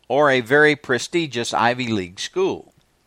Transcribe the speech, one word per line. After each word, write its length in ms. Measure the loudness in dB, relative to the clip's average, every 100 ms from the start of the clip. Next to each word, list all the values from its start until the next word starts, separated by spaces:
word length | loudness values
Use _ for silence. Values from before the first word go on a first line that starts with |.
| _
or 240 | 2 4
a 100 | 2
very 340 | 2 4 4 2
prestigious 800 | -2 -4 -2 -4 -4 -6 -4
Ivy 340 | 0 0 0 -2
League 320 | -4 -4 -10
school. 540 | -8 -4 -4 -4 -12 _ _ _